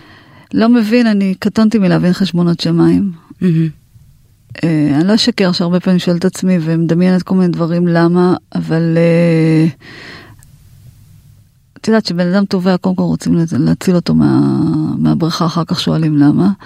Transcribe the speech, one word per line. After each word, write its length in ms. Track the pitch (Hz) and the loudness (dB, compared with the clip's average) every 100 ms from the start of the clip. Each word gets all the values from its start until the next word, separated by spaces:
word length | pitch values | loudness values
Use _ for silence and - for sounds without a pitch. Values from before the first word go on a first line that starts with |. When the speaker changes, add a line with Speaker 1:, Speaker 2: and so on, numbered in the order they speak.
| - - - - - | -20 -20 -20 -20 -6
Speaker 1:
לא 160 | 196 226 | 0 2
מבין, 380 | 240 214 247 226 | 2 2 2 2
אני 280 | 202 196 185 | 0 -2 -2
קטונתי 400 | 202 226 220 220 | -2 0 2 2
מלהבין 340 | 185 165 175 | 2 2 0
חשבונות 460 | 180 185 175 170 165 | 0 -2 0 0 0
שמיים. 520 | 165 165 165 175 196 165 _ - | 0 2 2 2 -2 -8 _ -4
Speaker 2:
מהמם. 260 | 180 160 160 - _ - - - _ _ _ - | 0 0 -2 -6 _ -20 -20 -20 _ _ _ -6
Speaker 1:
אה, 280 | 165 156 147 143 | -2 0 0 0
אני 120 | 180 | 2
לא 80 | 214 | 2
אשקר 360 | 247 - 180 | 0 0 -2
שהרבה 280 | 180 170 180 | -2 -2 0
פעמים 200 | 190 180 | 0 0
שואלת 200 | - 170 | 0 -2
את 60 | 185 | -2
עצמי 320 | - 185 180 | -2 -2 0
ומדמיינת 600 | 160 165 165 165 185 185 | 0 -2 0 0 2 0
כל 120 | - 190 | 0 0
מיני 160 | 180 | 0
דברים, 360 | 160 165 175 175 | -2 -2 0 0
למה, 480 | 170 170 175 180 - - 175 | 2 2 2 2 0 -4 -8
אבל... 420 | 160 160 165 165 | -4 -2 0 2
אה, 680 | 170 170 170 160 160 160 160 - - - - - - - - - - - - - - - - - _ _ _ - | 2 2 2 2 2 2 0 -4 -16 -20 -20 -20 -20 -20 -20 -20 -20 -20 -20 -20 -20 -20 -20 -20 _ _ _ -10
את 60 | - | -2
יודעת, 180 | 220 - | -2 -2
שבן 280 | 175 175 | -2 0
אדם 120 | 196 196 | 0 0
טובע, 320 | 190 185 180 | 0 0 0
קודם 180 | 190 180 | -2 -2
כל 80 | |
רוצים 320 | 170 160 - 170 | -2 -2 -2 0
לת-, 180 | 165 | 0
להציל 420 | - 160 170 - 175 | -2 -2 0 0 0
אותו 180 | - | 0
מה-, 840 | - 139 - 71 67 - 160 160 - | 0 2 2 0 0 -2 -2 -4 -2
מהבריכה, 480 | - 156 165 - 165 | -2 0 -2 -2 -4
אחר 180 | 175 160 | -2 -4
כך 140 | 175 | -4
שואלים 380 | 165 156 160 147 | -2 -2 0 2
למה. 320 | 143 - 190 196 | 2 2 0 -2